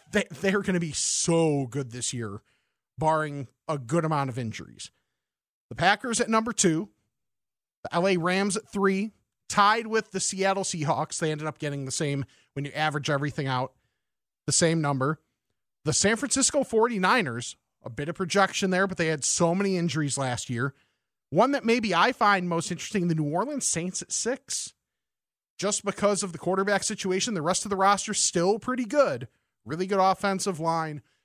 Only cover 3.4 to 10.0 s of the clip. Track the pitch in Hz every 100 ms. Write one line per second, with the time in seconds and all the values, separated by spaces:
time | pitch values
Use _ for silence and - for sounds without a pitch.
3.4 | - _ - 143 113 170 156 147 135 120
4.4 | 113 - - 53 - _ _ _ _ _
5.4 | _ _ - 113 180 208 254 226 220 220
6.4 | 226 - 185 160 208 _ _ _ _ _
7.4 | _ _ _ _ - 170 190 180 175 190
8.4 | 202 185 - 202 196 190 220 _ _ _
9.4 | - - 202 226 220 220